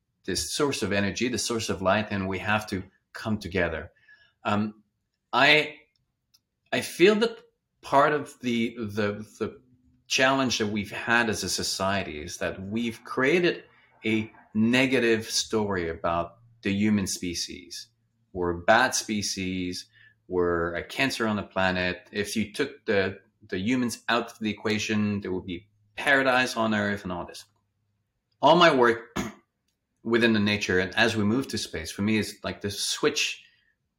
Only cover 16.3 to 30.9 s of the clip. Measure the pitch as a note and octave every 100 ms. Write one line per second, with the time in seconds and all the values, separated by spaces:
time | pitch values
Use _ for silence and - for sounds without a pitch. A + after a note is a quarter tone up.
16.3 | - _ _ G2+ G2 G#2+ G#2 F#2 - F2
17.3 | E2+ - D#2+ - - - _ _ _ _
18.3 | F#2 F2 E2+ F2+ A2+ C3 - - G#2+ G2
19.3 | - F#2 F#2 F2+ F2+ - _ - _ -
20.3 | F2+ F2 E2+ E2+ E2+ - - C3+ - A2+
21.3 | G#2 G2 F#2+ F#2+ F2+ F2+ F2+ - G#2 G2+
22.3 | A2+ G#2 - C#3+ - - G2+ F#2+ G2+ _
23.3 | _ - F#2+ G2+ B2+ A#2+ - - A#2 A2+
24.3 | - G#2+ G2+ A2 G#2+ G2+ G#2+ G#2 G2+ G2
25.3 | F#2 F#2 E2+ - _ _ - D3 C#3 C3+
26.3 | B2+ B2+ - A2 G#2+ G2+ G2 F#2 F2 E2
27.3 | - - _ _ _ _ _ _ _ _
28.3 | _ C3+ E3+ E3+ C3+ A#2+ A2 - - -
29.3 | - _ _ _ _ _ _ A#2 A2+ A#2
30.3 | A2 G#2 G#2 - F#2 F#2